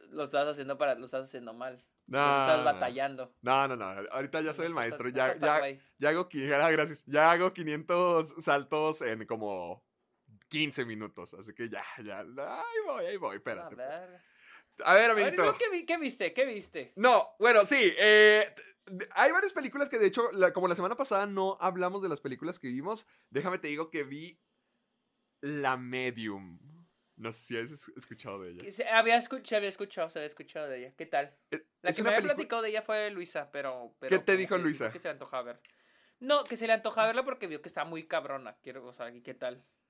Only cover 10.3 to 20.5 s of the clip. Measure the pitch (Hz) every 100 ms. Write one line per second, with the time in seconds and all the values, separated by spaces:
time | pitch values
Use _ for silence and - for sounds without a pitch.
10.3 | 107 _ 139 151 139 117 107 104 - 87
11.3 | 87 110 104 120 101 - - 104 98 90
12.3 | 131 151 247 466 453 403 254 175 202 139
13.3 | 101 127 98 85 120 127 160 180 180 _
14.3 | _ - - _ - - 190 233 214 254
15.3 | 359 311 - 440 349 330 339 285 - 180
16.3 | - 269 208 - 160 123 - 247 214 -
17.3 | - 233 226 196 285 196 156 214 214 214
18.3 | 214 208 - - _ - 190 - 185 269
19.3 | 349 392 339 262 277 277 226 196 233 233
20.3 | 196 180